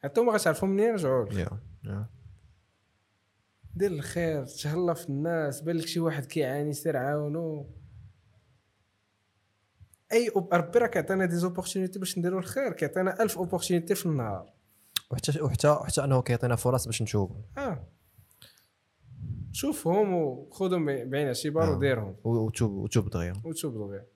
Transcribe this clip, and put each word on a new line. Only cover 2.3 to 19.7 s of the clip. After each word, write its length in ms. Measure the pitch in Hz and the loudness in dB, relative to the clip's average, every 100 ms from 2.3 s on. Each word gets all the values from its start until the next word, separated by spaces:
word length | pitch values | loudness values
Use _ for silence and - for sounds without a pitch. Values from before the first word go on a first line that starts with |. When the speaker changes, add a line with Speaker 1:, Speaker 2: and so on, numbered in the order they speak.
| - - _ _ _ _ _ _ _ _ _ _ _ - | -20 -20 _ _ _ _ _ _ _ _ _ _ _ -14
Speaker 1:
دير 160 | 170 196 | -2 0
الخير، 560 | 156 139 170 165 156 127 | 0 -6 -2 -2 -2 -6
تهلا 480 | - 151 160 175 | -8 -4 0 0
في 140 | 165 - | -2 -4
الناس، 520 | 139 160 165 147 135 | -2 0 0 -2 -4
بان 160 | 160 170 | -4 -2
لك 100 | 147 | -2
شي 140 | 175 | 0
واحد 240 | 165 147 | 0 -2
كيعاني، 480 | 135 165 131 143 147 | -4 -2 0 0 -2
سير 240 | 143 165 135 | -2 -2 0
عاونو. 760 | 135 147 147 156 165 151 139 - - - - _ _ _ _ _ _ _ _ _ _ _ _ _ _ _ _ _ - _ _ | 0 0 -2 -4 -4 -6 -10 -16 -20 -20 -20 _ _ _ _ _ _ _ _ _ _ _ _ _ _ _ _ _ -20 _ _
أي 180 | 226 240 | 2 4
أوب-، 240 | 202 175 | 0 2
ربي 240 | 175 170 240 | 2 4 4
راه 80 | 233 | 4
كيعطينا 380 | 190 156 190 185 | 2 2 2 2
دي 100 | 170 | 2
زوبورتينيتي 600 | 180 175 180 190 185 190 | 0 -2 -4 -2 -2 -4
باش 200 | 185 - | -4 -2
نديرو 200 | 175 185 | 0 0
الخير، 340 | 180 269 269 | -2 -2 -2
كيعطينا 500 | - 147 185 190 - | 0 0 2 0 2
ألف 160 | 220 175 | 0 0
أوبورتينيتي 560 | 180 175 - 175 170 | -2 -2 2 0 2
في 120 | 196 175 | 0 0
النهار. 460 | 147 113 95 85 _ _ _ _ - _ | 0 -2 -4 -10 _ _ _ _ -10 _
Speaker 2:
وحتى، 320 | - - 147 | -4 -2 0
وحتى، 260 | 147 117 147 | 0 2 4
وحتى 360 | 147 151 - | 4 2 0
أنه 180 | 139 131 | 4 2
كيعطينا 340 | - 120 123 117 | 4 0 2 2
فرص 300 | 123 127 113 | 2 0 0
باش 160 | 113 | -4
نتوبو. 380 | 110 107 95 - - - | 0 0 0 -4 -12 -6
Speaker 1:
آه. 280 | 277 160 - _ _ _ _ _ - _ _ _ _ _ - - - - - | -4 -4 -10 _ _ _ _ _ -20 _ _ _ _ _ -20 -14 -10 -8 -8
شوفهم 640 | - 277 | -4 -4